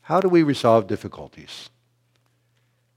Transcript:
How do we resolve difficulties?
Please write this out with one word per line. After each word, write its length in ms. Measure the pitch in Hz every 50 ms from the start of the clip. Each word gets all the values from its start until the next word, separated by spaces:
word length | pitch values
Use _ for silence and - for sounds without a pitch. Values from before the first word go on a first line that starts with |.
How 180 | _ - 156 185
do 100 | 190 185
we 120 | 175 170
resolve 460 | 160 143 135 - - 120 113 113 101
difficulties? 800 | 95 104 - - 98 - - 76 73 _ - - - - - - - _ _ _ _ _ _ _ _ _ _ _ _ _ _ _ _ _ _ _ _ _ _ _ _ _